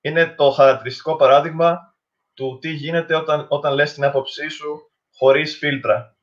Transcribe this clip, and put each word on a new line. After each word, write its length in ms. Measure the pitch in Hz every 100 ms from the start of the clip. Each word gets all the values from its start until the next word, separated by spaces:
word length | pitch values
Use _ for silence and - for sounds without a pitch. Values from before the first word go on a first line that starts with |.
Είναι 320 | 147 165 165 -
το 120 | 143
χαρακτηριστικό 640 | 135 135 131 123 - 123
παράδειγμα 800 | 123 131 143 160 160 170 175 _ _ _ _ _
του 240 | _ 131 127
τι 80 | 160
γίνεται 460 | 147 147 165 160
όταν, 300 | 160 156 151 139
όταν 240 | 143 147
λες 200 | 139 147
την 100 | -
άποψή 460 | 139 135 135 - 151
σου 420 | 156 151 151 _ _ _ _
χωρίς 400 | 131 135 151 -
φίλτρα 580 | 147 139 - 107 - _